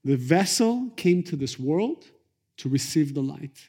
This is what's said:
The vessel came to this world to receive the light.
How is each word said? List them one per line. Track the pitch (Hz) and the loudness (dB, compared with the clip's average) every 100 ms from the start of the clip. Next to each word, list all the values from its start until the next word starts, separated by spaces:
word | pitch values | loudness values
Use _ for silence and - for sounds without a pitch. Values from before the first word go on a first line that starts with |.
The | 135 135 | 0 0
vessel | 127 170 190 - 226 240 247 - | 2 2 4 2 2 2 -4 -2
came | 180 180 | 2 2
to | 175 143 | 0 -4
this | 135 - | -6 -4
world | 131 165 233 330 - _ _ _ _ - | -2 0 0 -4 -12 _ _ _ _ -10
to | 131 | -2
receive | 135 - 160 143 | -2 0 0 0
the | 139 | -2
light. | 135 143 143 - | -6 -6 -14 -18